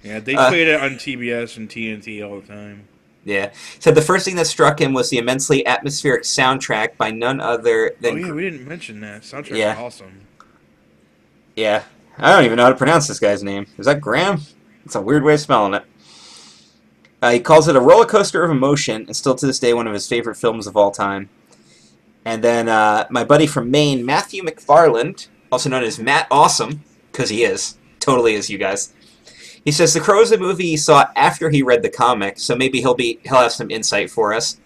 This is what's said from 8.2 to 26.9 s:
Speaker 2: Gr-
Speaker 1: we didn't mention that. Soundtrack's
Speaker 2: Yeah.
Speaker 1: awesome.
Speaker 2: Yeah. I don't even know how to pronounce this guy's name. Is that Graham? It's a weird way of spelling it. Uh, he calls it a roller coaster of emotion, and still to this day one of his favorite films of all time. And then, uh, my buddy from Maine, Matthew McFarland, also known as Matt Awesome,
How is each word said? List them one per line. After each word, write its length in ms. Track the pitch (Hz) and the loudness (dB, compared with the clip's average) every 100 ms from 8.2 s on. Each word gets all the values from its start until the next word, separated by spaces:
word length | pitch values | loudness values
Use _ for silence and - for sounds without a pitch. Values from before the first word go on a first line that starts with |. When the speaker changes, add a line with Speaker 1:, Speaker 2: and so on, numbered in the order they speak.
| 180 | -8
Speaker 2:
Gr- 60 | |
Speaker 1:
we 60 | 151 | -8
didn't 240 | 185 151 131 | -8 -10 -16
mention 320 | 170 - 107 | -16 -16 -16
that. 220 | 104 104 | -16 -18
Soundtrack's 260 | - 135 147 113 | -16 -16 -8 -4
Speaker 2:
Yeah. 180 | 107 107 | -4 -4
Speaker 1:
awesome. 420 | 120 - 95 95 _ _ _ _ _ _ _ _ _ _ _ _ _ | -12 -16 -20 -20 _ _ _ _ _ _ _ _ _ _ _ _ _
Speaker 2:
Yeah. 260 | - 107 107 - _ _ - | -4 -2 -2 -4 _ _ -2
I 120 | 147 | 4
don't 100 | 190 | 6
even 120 | 123 117 | 4 4
know 60 | |
how 40 | 123 | 2
to 60 | |
pronounce 320 | 127 135 165 147 | 4 2 2 0
this 120 | 104 | -2
guy's 220 | 104 101 | 0 0
name. 220 | 98 98 101 - | -4 -10 -12 -4
Is 80 | 107 | 0
that 120 | 147 | 0
Graham? 420 | 110 131 190 175 151 _ _ _ | -2 -2 0 -4 -8 _ _ _
It's 80 | - | -10
a 80 | - | -6
weird 220 | 190 147 | 0 2
way 100 | 139 | 4
of 60 | 151 | 2
spelling 340 | 151 123 101 | 2 0 2
it. 100 | 101 - _ _ - - - - _ _ _ _ _ _ _ | -2 -8 _ _ -20 -20 -20 -20 _ _ _ _ _ _ _
Uh, 120 | 120 | 0
he 80 | 120 | 0
calls 280 | 120 156 156 | 6 6 6
it 80 | |
a 40 | 139 | 4
roller 260 | 127 202 | 8 6
coaster 380 | 226 208 202 175 | 6 2 2 0
of 80 | 170 | 0
emotion, 540 | 139 135 147 - 110 113 | 0 2 0 -2 -6 -8
and 80 | |
still 180 | - 139 | -4 -2
to 140 | 127 139 | 0 -2
this 100 | 127 | 0
day 160 | 120 | 0
one 140 | 120 113 | 0 -2
of 60 | |
his 140 | 104 - | -6 -4
favorite 280 | 117 113 | -4 -4
films 320 | 104 117 113 101 | -2 -2 -2 -2
of 100 | 104 | 2
all 140 | 101 | 2
time. 380 | 101 101 98 98 _ _ _ _ _ _ _ _ _ | 2 -6 -6 -12 _ _ _ _ _ _ _ _ _
And 200 | 117 113 | -10 0
then, 260 | 117 117 113 | 2 2 2
uh, 380 | 110 107 107 - | 2 4 2 -2
my 140 | 123 | -4
buddy 240 | 113 147 151 | 4 4 4
from 240 | 147 120 | -2 0
Maine, 340 | 143 147 135 | 0 2 -2
Matthew 380 | 120 156 - 196 | -2 -4 -4 -10
McFarland, 840 | 170 - - 151 160 113 139 - - _ _ | -10 -10 4 6 6 4 -2 -6 -20 _ _
also 180 | 127 143 | -4 -2
known 140 | 131 | -2
as 140 | 117 104 | -4 -4
Matt 300 | 117 151 - | 0 0 2
Awesome, 540 | 139 170 - 113 147 _ | 4 4 2 -4 -8 _